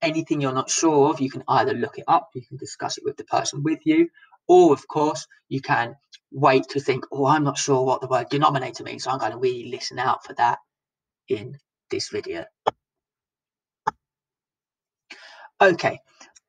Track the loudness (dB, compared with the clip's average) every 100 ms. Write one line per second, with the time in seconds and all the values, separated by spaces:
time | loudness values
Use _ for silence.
0 | -4 -2 -2 -2 -2 -2 -2 0 2 4
1 | 4 2 -4 -6 0 2 2 0 -4 -6
2 | 0 0 0 -12 -14 -14 -16 -10 -10 -8
3 | -8 -10 -4 -4 -2 -4 -4 -2 0 2
4 | 2 _ -20 _ 6 8 8 6 0 -2
5 | -2 -2 -10 _ -8 -6 -2 -2 -2 -8
6 | _ -20 _ 0 4 4 2 -4 -2 -2
7 | -4 -2 2 2 0 -2 0 0 2 -2
8 | -2 -4 -2 0 0 0 -4 -10 -12 -10
9 | -8 -6 -6 -4 -4 -4 -8 -12 -10 -6
10 | -4 -4 -6 -2 0 0 _ _ _ _
11 | _ _ -8 -8 -8 -18 _ _ -12 -10
12 | -8 -8 -8 -10 -12 _ -8 -8 _ _
13 | _ _ _ _ _ _ _ _ -12 -12
14 | _ _ _ _ _ _ _ _ _ _
15 | -20 -20 -20 -20 -12 2 2 2 -2 -6
16 | _ _ -20 _